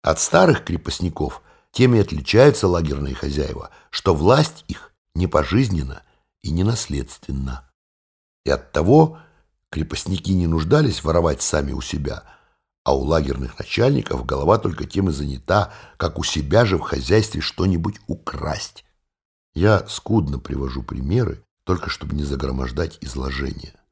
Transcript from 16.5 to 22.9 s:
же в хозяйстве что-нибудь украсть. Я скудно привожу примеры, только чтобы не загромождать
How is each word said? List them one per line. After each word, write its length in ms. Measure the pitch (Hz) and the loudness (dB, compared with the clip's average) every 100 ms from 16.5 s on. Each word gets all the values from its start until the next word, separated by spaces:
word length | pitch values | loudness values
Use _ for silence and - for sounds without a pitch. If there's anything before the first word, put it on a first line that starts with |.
| 104 117 | 2 4
же 120 | 87 | 0
в 40 | |
хозяйстве 600 | 78 69 65 104 104 - | -2 -6 2 2 2 -4
что-нибудь 580 | - - 92 87 82 - - | -8 -2 0 0 -2 -6 -10
украсть. 800 | 80 - 73 76 76 - - _ _ _ _ _ _ _ | -10 -8 -8 -6 -6 -10 -16 _ _ _ _ _ _ _
Я 320 | 78 98 101 - | 0 4 4 0
скудно 520 | - - 110 73 69 | -12 0 0 0 -6
привожу 420 | - 65 67 65 | -6 -6 -6 -6
примеры, 600 | - 64 65 107 110 - _ _ - | -8 -8 -2 0 0 -6 _ _ -4
только 240 | 90 - | -4 -2
чтобы 260 | - 73 73 | -10 -6 -4
не 80 | |
загромождать 760 | 71 67 67 65 64 62 82 | -4 -4 -4 -4 -4 -4 -6